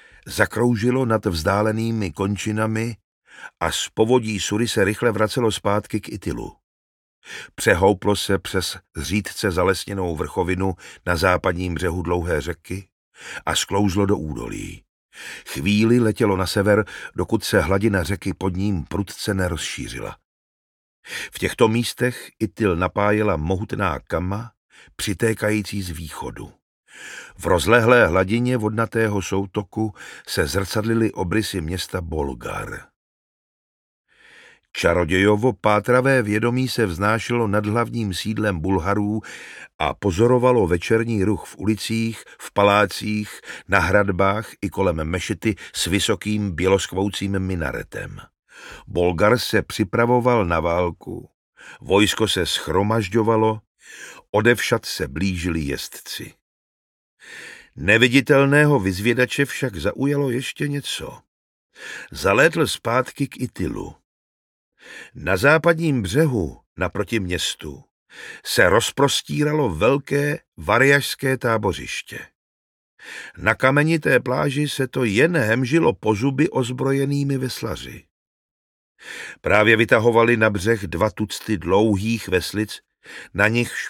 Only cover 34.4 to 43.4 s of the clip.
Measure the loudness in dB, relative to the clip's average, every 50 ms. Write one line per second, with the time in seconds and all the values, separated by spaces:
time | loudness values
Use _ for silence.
34.4 | -20 -20 _ _ _ _ -4 0 2 2 2 2 2 2 2 4 4 4 4 4
35.4 | 2 0 0 2 2 2 2 2 2 2 2 4 4 4 2 2 2 0 0 0
36.4 | 0 0 0 0 -2 -2 0 0 0 0 0 0 0 0 0 0 0 -2 -2 0
37.4 | 0 0 0 0 0 0 0 0 -2 -2 -4 -4 -4 -4 -4 -6 -6 -6 -4 -2
38.4 | 0 0 0 0 0 0 0 0 0 0 0 0 0 -2 -2 -4 -6 -10 -16 -18
39.4 | -18 -18 -20 -20 -20 -12 _ -2 -2 -2 -2 0 0 0 2 4 4 4 4 4
40.4 | 4 4 4 4 2 2 0 0 0 2 2 2 2 0 0 0 0 0 0 -2
41.4 | -6 -12 -12 -4 -2 -2 -2 -2 -2 -4 -4 -2 -2 -4 -6 -8 -16 -20 -20 -20
42.4 | -18 -6 0 2 4 4 6 4 4 2 0 -4 -6 -4 -4 -4 -4 -6 -12 -18